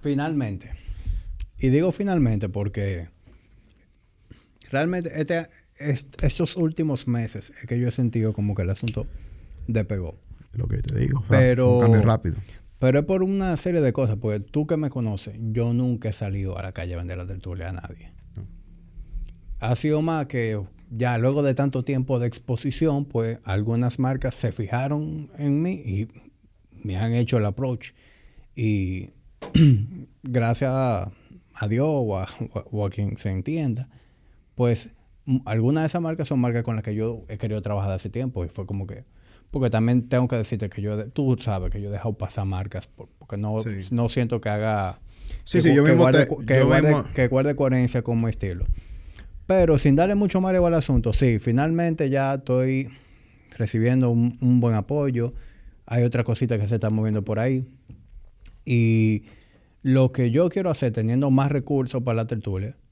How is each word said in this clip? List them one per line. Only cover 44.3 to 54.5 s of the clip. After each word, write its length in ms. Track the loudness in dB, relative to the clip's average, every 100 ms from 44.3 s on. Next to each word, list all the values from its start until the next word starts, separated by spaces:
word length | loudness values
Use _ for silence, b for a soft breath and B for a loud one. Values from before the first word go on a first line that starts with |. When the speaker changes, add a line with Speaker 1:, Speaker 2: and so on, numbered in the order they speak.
| -2
Speaker 1:
que 80 | -2
haga, 500 | -2 0 0 -2 -6 -18 b b b
Speaker 2:
Sí, 140 | -2 2
Speaker 1:
que 40 |
Speaker 2:
sí, 60 | 6
Speaker 1:
gu-, 40 | 6
Speaker 2:
yo 80 |
Speaker 1:
que 60 | 6
Speaker 2:
mismo 120 | 6
Speaker 1:
guarde, 240 | 8 6 4
Speaker 2:
te, 180 | 0
Speaker 1:
que 120 | 2 4
Speaker 2:
yo 80 | 6
Speaker 1:
guarde, 220 | 6 6
Speaker 2:
mismo 160 | 2 0
Speaker 1:
que 140 | 0 2
guarde 260 | 2 2 2
coherencia 460 | 2 2 2 0
con 180 | 0 0
mi 80 | 0
estilo. 360 | -2 -4 -2 -2 B B B B B B -18 2
Pero 320 | 4 6 6
sin 180 | 6 6
darle 200 | 4 4
mucho 240 | 2 2
mareo 260 | 2 4 4
al 80 |
asunto, 380 | 2 2 2 2
sí, 260 | 2 4 2
finalmente 720 | 2 2 2 2 0 0 0
ya 240 | 2 0
estoy 560 | -2 0 0 2 0 -4 b b b b b b -6
recibiendo 540 | -2 2 4 4 4
un, 260 | 4 2 2
un 180 | 4